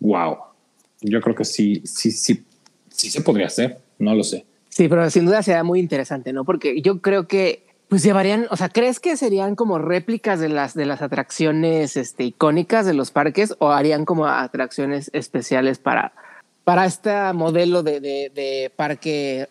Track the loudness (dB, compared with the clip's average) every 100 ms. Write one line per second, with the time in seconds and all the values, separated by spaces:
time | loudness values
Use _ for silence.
0 | 0 2 0 -4 -10 _ _ _ _ _
1 | -2 0 0 0 -2 0 2 0 -4 -4
2 | -4 0 0 0 -4 _ _ _ _ -6
3 | -4 -2 0 2 0 0 -2 -4 _ -4
4 | 0 2 0 -6 -12 _ _ 2 4 4
5 | 4 4 4 4 2 2 2 0 0 -2
6 | -4 -8 -6 -4 -2 -2 -2 0 0 0
7 | 0 0 0 0 0 -2 _ _ -2 2
8 | 4 4 2 0 -2 -2 -2 2 0 0
9 | -2 0 0 0 0 -2 0 0 0 -2
10 | -2 -2 -2 0 0 -2 -2 -2 -4 -4
11 | -4 -4 -4 -2 0 2 2 0 0 -4
12 | -6 -6 -6 0 2 2 2 2 2 0
13 | 0 0 0 0 -2 2 2 4 2 0
14 | 0 0 0 0 -2 -6 -6 -4 -4 -4
15 | -6 -8 -6 -6 -2 0 0 0 -2 -2
16 | -2 -8 -20 -20 _ _ 2 2 2 0
17 | -2 -2 -2 0 0 2 2 2 0 -4
18 | -4 -6 -6 -6 -6 -4 -6 -4 -4 -4
19 | -4 -4 -4 -4 -8